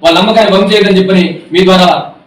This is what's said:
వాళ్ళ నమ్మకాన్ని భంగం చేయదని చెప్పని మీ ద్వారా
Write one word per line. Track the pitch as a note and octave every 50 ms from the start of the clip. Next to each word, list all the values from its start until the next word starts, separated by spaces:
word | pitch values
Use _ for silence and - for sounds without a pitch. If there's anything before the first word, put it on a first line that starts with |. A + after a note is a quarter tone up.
| D#3
వాళ్ళ | E3 E3+ F3
నమ్మకాన్ని | G3 A3 A3 A3+ A3 G3+ F#3
భంగం | F#3+ G3+ -
చేయదని | G#3+ G#3+ G3 G3 F#3+ F#3
చెప్పని | F#3 F#3 F#3+ F#3 F3 D#3 - - - - D#3
మీ | F3 F#3+ F#3
ద్వారా | F#3 F3+ F3+ - - - - - - - _